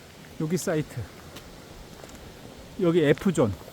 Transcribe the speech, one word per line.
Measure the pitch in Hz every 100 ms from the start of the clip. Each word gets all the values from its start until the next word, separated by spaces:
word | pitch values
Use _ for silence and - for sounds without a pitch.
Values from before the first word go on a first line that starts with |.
| - - - -
여기 | 156 170
사이트. | - 156 147 - 98 - - - - - - - - - - - - - - - - -
여기 | 175 170
F존. | 143 - 202 160 117 95 -